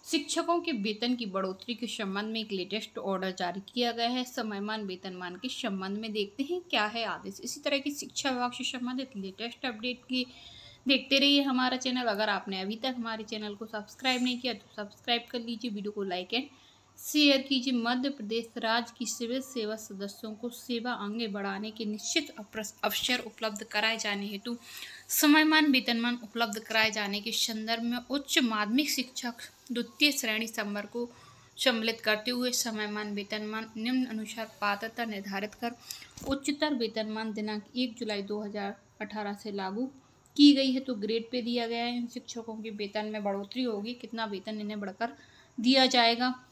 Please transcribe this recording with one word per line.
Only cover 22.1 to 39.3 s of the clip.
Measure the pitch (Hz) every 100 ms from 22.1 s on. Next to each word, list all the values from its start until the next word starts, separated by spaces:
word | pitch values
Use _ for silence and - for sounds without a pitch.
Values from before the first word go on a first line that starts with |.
| 330 302 -
अप्रस-, | 208 220 214 -
अवसर | 214 196 - 247
उपलब्ध | 220 - 220 208
कराए | 214 208 220 226
जाने | 214 202 202
हेतु | 202 240 240 - - - - -
समयमान | - 302 311 311 311 302
वेतनमान | 254 - 233 240 240
उपलब्ध | 220 233 233 214
कराए | - 220 220
जाने | 214 202 208
के | 208
संदर्भ | 214 - 220 220 226
में | 233 240 240
उच्च | 277 277 330
माध्यमिक | 247 220 208 247 294
शिक्षक | - - - 247 233 - - -
द्वितीय | 240 233 - 294
श्रेणी | 277 226 214 226
समर | 226 208 208 202
को | 240 240 - - - - -
सम्मिलित | 262 233 220 220
करते | 214 214 226
हुए | 247 247
समयमान | 247 240 214 208 208 208
वेतनमान | 202 202 214 214 220 220 220
निम्न | 226 254
अनुसार | 254 220 214 220 220 -
पात्रता | 208 202 226 226
निर्धारित | 226 202 196 196 208
कर | - 240 254 - - - - -
उच्चतर | 277 - 294 302
वेतनमान | 262 226 220 214 220 220
दिनांक | 214 214 208 202 247
एक | 254
जुलाई | 226 220 202
दो | 196 208
हज़ार | 208 208 202 - _ _
अठारह | 208 214 202